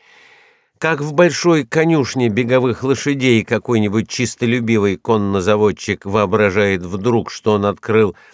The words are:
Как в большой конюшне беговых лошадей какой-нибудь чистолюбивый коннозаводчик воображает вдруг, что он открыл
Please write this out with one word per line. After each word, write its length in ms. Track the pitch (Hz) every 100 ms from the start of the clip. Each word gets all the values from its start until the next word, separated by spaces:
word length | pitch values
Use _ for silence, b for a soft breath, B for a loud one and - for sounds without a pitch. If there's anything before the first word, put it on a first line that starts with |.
| b b b b b b b _
Как 220 | 160 160
в 140 | 147
большой 500 | 151 175 135 175 165
конюшне 640 | 131 160 165 160 120 131 120
беговых 540 | 104 120 131 123 110
лошадей 600 | 131 131 147 139 127 113
какой-нибудь 640 | - 110 - 117 104 107 -
чистолюбивый 880 | - 120 - 120 123 113 113 101 92
коннозаводчик 1080 | - 113 101 98 90 104 104 92 - 98
воображает 800 | 98 107 101 104 104 92 101 95
вдруг, 480 | 87 95 107 117 -
что 220 | - -
он 120 | 104
открыл 500 | 101 95 - 110 104 b b